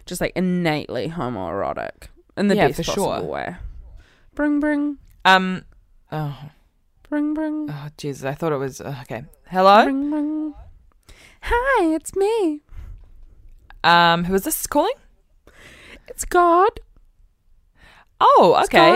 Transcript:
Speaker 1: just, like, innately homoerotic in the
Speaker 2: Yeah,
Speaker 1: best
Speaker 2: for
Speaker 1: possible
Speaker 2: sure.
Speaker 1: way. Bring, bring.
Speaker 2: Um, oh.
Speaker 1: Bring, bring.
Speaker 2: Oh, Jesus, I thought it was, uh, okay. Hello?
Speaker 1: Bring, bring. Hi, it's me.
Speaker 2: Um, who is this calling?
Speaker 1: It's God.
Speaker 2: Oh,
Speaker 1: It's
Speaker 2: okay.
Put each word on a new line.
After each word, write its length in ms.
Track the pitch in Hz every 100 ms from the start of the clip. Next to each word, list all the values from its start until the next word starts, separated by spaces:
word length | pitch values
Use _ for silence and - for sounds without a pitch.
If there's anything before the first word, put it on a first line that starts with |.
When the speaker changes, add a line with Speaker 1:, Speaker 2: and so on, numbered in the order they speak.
| -
Speaker 1:
just, 160 | 175
like, 100 | 175
innately 760 | - 180 180 170 151 - 120 110
homoerotic 920 | 165 127 113 90 98 73 64 53 - - _ _ -
in 100 | 202
the 80 | 208
Speaker 2:
Yeah, 120 | 175
Speaker 1:
best 80 | -
Speaker 2:
for 60 |
Speaker 1:
possible 320 | 170 - 170 95
Speaker 2:
sure. 40 |
Speaker 1:
way. 320 | 87 69 - 180 - - - - - _ _
Bring, 260 | - 294 294
bring. 360 | 302 294 294 285 - _ 185
Speaker 2:
Um, 400 | 190 185 185 - _ _ _ _
oh. 280 | 156 147 143 143 - _ _ _ _ -
Speaker 1:
Bring, 240 | 294 294
bring. 340 | 302 311 302 302
Speaker 2:
Oh, 180 | 143 147 -
Jesus, 260 | 147 135
I 80 | 135
thought 200 | 147 165
it 40 | 143
was, 240 | 135 131
uh, 160 | 90 135
okay. 220 | 127 120 147 _ -
Hello? 320 | 185 190 202
Speaker 1:
Bring, 240 | 277 269 294
bring. 460 | 302 294 311 311 285 - - _ _ _ - - _
Hi, 420 | - 480 523 508 339
it's 220 | 320 - 381
me. 460 | 392 453 359 302 - - - - - - - - - - - -
Speaker 2:
Um, 400 | 160 170 170 170
who 100 | 175
is 100 | 190
this 220 | 302 - -
calling? 280 | 294 359 554 _ _ _ _ _ - - - - - -
Speaker 1:
It's 160 | -
God. 560 | - 349 349 339 403 - - _ _ _ _ _ _ _ _ _ - _ _ -
Speaker 2:
Oh, 360 | 440 554 196 -
Speaker 1:
It's 100 | 370
Speaker 2:
okay. 100 | - -